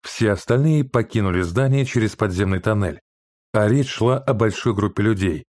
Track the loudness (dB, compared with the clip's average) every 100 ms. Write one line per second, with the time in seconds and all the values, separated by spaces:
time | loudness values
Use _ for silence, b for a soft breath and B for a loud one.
0 | -14 -2 0 0 0 2 2 2 2 -2
1 | 0 0 0 0 0 0 2 0 0 0
2 | -2 0 -4 0 0 0 0 0 -2 -6
3 | _ _ _ _ _ 0 2 2 0 0
4 | 0 0 -2 0 0 0 -2 0 -2 0
5 | 0 2 0 -2 -10